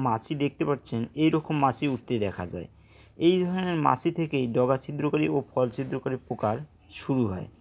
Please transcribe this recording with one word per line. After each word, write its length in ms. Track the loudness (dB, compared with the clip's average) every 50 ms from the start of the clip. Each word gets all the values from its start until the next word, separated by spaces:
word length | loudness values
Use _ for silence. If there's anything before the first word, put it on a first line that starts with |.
| 2
মাছি 300 | 2 0 0 -2 -4 -2
দেখতে 280 | -2 -2 -2 0 -2 -2
পাচ্ছেন, 360 | 0 -2 -2 -4 -4 -4 -4 -4 -2 0
এই 140 | 2 2 4
রকম 260 | 4 2 0 0 0
মাছি 280 | 2 2 2 2 2 0
উঠতে 260 | -2 -2 -2 -2 -2 0 0
দেখা 260 | 0 -2 -2 -4 -6
যায়। 200 | -6 -6 -8 -10 -12 -16 -20 -20 -20 -20 -20 -20 -16 -4
এই 180 | 2 4 4 4 4
ধরনের 360 | 2 0 0 -2 0 0 0 2
মাছি 300 | 2 2 2 2 0 -2
থেকেই 340 | 0 -2 -2 0 0 0 0 2 2
ডগা 220 | 2 4 2 2
ছিদ্রকারী 500 | 0 -2 -6 -4 -2 -2 0 0 2 2 2
ও 80 | 0 -2 -2
ফল 200 | -2 -2 0 0 0
ছিদ্রকারী 480 | -2 -4 -6 -4 -4 -4 -4 -4 -6 -6
পোকার 360 | -6 -8 -6 -2 -2 -2 -2 -2 -6 -12 -18 -20 _ -20 -18
শুরু 300 | -8 -4 0 2 2 2
হয়। 200 | 0 0 -4 -8 -12 -14 -20